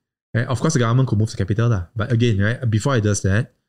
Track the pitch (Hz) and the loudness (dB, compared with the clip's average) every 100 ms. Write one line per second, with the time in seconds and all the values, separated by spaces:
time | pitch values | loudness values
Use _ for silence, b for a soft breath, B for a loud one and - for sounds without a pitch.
0 | _ _ _ 110 - 123 160 123 113 127 | _ _ _ -4 -2 -2 0 0 2 2
1 | 127 104 110 - 95 104 120 101 85 - | 2 0 -2 -2 -4 0 0 0 -4 -6
2 | 104 113 120 98 104 123 113 107 143 127 | -2 2 2 2 0 0 -2 0 0 0
3 | 104 98 95 101 139 _ | 0 0 0 0 -2 _